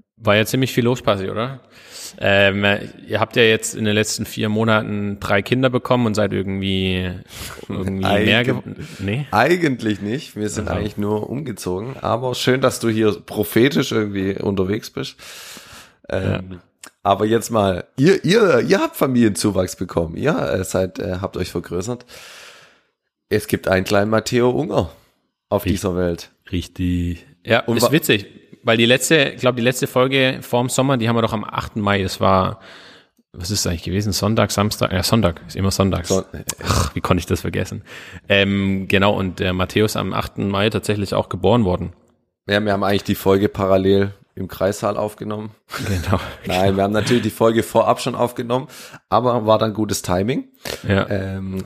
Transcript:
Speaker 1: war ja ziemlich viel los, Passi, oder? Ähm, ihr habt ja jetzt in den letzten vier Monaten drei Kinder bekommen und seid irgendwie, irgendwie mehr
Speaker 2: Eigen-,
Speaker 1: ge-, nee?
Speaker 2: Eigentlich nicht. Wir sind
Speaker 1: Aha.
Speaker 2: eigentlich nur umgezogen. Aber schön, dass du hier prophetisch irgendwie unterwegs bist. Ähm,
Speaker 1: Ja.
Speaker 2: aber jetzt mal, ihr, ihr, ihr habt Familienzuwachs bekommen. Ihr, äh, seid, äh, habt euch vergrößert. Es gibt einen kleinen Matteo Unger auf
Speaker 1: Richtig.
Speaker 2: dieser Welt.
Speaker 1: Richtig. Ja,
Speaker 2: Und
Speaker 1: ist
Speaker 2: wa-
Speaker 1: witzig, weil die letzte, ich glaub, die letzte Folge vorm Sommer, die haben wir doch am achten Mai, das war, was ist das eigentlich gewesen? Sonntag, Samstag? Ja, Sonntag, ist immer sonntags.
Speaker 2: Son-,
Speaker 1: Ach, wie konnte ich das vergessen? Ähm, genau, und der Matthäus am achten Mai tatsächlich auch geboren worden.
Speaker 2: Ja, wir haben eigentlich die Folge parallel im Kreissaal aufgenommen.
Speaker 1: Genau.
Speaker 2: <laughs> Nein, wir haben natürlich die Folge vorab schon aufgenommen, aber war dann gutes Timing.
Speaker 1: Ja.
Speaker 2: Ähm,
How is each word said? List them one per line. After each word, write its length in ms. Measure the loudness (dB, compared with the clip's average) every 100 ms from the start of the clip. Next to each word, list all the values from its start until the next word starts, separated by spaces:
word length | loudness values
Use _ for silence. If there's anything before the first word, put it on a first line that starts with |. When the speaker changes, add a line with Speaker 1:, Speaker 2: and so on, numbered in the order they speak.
| _ _
Speaker 1:
war 160 | 2 2
ja 100 | 2
ziemlich 260 | 0 0
viel 100 | 2 0
los, 180 | 0
Passi, 260 | 0 0 -2
oder? 300 | -4 -6 -8 _ -20 -20 -18 -18 -4
Ähm, 460 | 2 6 4 4 2 2 -4 -16 -6
ihr 120 | -2
habt 160 | 0 4
ja 80 |
jetzt 320 | 4 4 -2 -4
in 100 | 0
den 80 |
letzten 320 | 0 0 -4 -8
vier 240 | -4 -2
Monaten 680 | 0 2 2 0 -4 -6 -6
drei 240 | 0 0
Kinder 260 | 2 2 2
bekommen 380 | 0 0 2 2
und 80 | 2
seid 180 | 0
irgendwie, 760 | -2 -4 -2 -2 0 0 -2 -4 -8 -14 -16 -14 -14 -10
irgendwie 300 | -6 -4 -2 0 2
mehr 160 | 4 2
Speaker 2:
Eigen-, 240 | 2 -2
Speaker 1:
ge-, 220 | -6 -14 -14 -8
nee? 300 | -4 -4 0
Speaker 2:
Eigentlich 720 | 2 4 4 2 0 -2 -2
nicht. 340 | -2 -6 -8 -6
Wir 140 | -6
sind 180 | -4 -4
Speaker 1:
Aha. 80 | -4
Speaker 2:
eigentlich 200 | -4 -4
nur 320 | -2 -2 -4
umgezogen. 680 | -8 -8 -8 -6 -6 -6 -6
Aber 320 | -2 -2 -2
schön, 280 | -2 0 2
dass 180 | 2 0
du 100 | -2
hier 220 | 2 2 0
prophetisch 680 | -6 -4 0 4 4 2 0
irgendwie 420 | -2 -2 -2 -2 -2
unterwegs 480 | -2 0 -2 -2 -6
bist. 280 | -12 -12 -14 -20 -20 -18 -20 -20 -20 -20 _ -8
Ähm, 140 | -4 -2 -4 -6
Speaker 1:
Ja. 40 | -16 _ _ -20 _
Speaker 2:
aber 220 | 0 2 2
jetzt 260 | 2 2
mal, 340 | 2 2 0 -6 2
ihr, 260 | 4 4 4
ihr, 360 | 4 4 4
ihr 180 | 4 2
habt 160 | 0 -2
Familienzuwachs 800 | 0 4 2 2 0 0 -2 -4
bekommen. 400 | -4 -4 -4 -2
Ihr, 180 | -2 0
äh, 280 | -2 -2
seid, 340 | -2 -2 -2 -4
äh, 200 | -6 -4
habt 160 | -6 -6
euch 140 | -6
vergrößert. 540 | -6 -6 -6 -6 -8 -12 -20 -20 -20 -20 -20 -20 _ _ _ _ _ -4
Es 180 | -4 -2
gibt 200 | -4 2
einen 160 | 0 2
kleinen 240 | 0 2
Matteo 400 | 0 0 2 2
Unger 400 | 0 -2 -2 -2 -8 _ _ _ _ -4
auf 160 | -4 -2
Speaker 1:
Richtig. 160 | -2
Speaker 2:
dieser 140 | -2 -2
Welt. 340 | -2 -2 -8 _ -8
Speaker 1:
Richtig. 760 | -6 -6 -4 -2 -2 -2 -6 -12 _ -2
Ja, 140 | 0 0
Speaker 2:
Und 100 | 0
Speaker 1:
ist 80 |
Speaker 2:
wa- 80 | 2
Speaker 1:
witzig, 340 | 2 2 -2 -2 -20 _ -8
weil 140 | 0 2
die 80 | 4
letzte, 460 | 4 4 2 2 0
ich 60 |
glaub, 160 | -2 2
die 40 |
letzte 240 | 0 0 -2
Folge 500 | 0 2 2 0 -2
vorm 280 | -2 -2 0
Sommer, 260 | 0 2 2
die 140 | 2
haben 60 | 2
wir 40 |
doch 120 | 0
am 100 | -2
achten 380 | -4 -6 -6 -2
Mai, 220 | 0 0
das 180 | 0 0
war, 400 | 4 4 2 -4 -16 -20 -20 -20 _ _ _
was 180 | -10 -4
ist 140 | -2 -2
das 40 |
eigentlich 140 | -4
gewesen? 300 | -4 -2 -2
Sonntag, 380 | 0 0 2 0
Samstag? 420 | 2 0 0 -2
Ja, 100 | 0
Sonntag, 380 | 2 2 2 0 -10
ist 120 | -2
immer 140 | -2
sonntags. 360 | 2 2 0 0
Speaker 2:
Son-, 140 | 0 -2 -12 -12 -8
Speaker 1:
Ach, 320 | -2 0 0 -4
wie 60 |
konnte 180 | 0 0
ich 60 | 0
das 160 | -2
vergessen? 420 | -2 -4 -6 -8 -14 -20 -18 -14 0
Ähm, 580 | 2 4 2 0 -2 0
genau, 260 | 2 4
und 260 | 2 -2 -2
der 100 | -2
Matthäus 460 | -2 0 2 2 0
am 160 | -4
achten 340 | -4 -6 -4 -2
Mai 200 | 0 0
tatsächlich 440 | -2 -2 -2 0
auch 140 | -2 -2
geboren 380 | -2 2 4 2
worden. 260 | 0 -4 -10 _ _ _ _ -2
Speaker 2:
Ja, 140 | 0
wir 80 | 2
haben 120 | 0
eigentlich 200 | 2 0
die 120 | 0 0
Folge 340 | 4 4 2
parallel 640 | 0 2 4 4 4 2 -4 _ -12
im 120 | -10
Kreissaal 500 | -2 -2 0 -2 -2
aufgenommen. 540 | -4 -6 -10 -8 -10 -16 -14 -8 -4
Speaker 1:
Genau. 320 | -4 0 -2 -2
Speaker 2:
<laughs> 140 | -10 0
Nein, 300 | 2 4 2
wir 80 |
haben 100 | 2
natürlich 300 | 0 2 2
die 60 | 2
Folge 320 | 2 2 4
vorab 360 | 2 2 4 2
schon 120 | 0 -2
aufgenommen, 520 | -2 -2 -4 -4 -4 -16 -20 -18 -2
aber 360 | 0 2 0 4
war 100 | 4
dann 160 | 2
gutes 280 | 0 -2 -4
Timing. 460 | -2 0 0 -2 -6 _ -10 -8 0
Speaker 1:
Ja. 220 | 0 2
Speaker 2:
Ähm, 540 | -2 -4 -6 -6 -8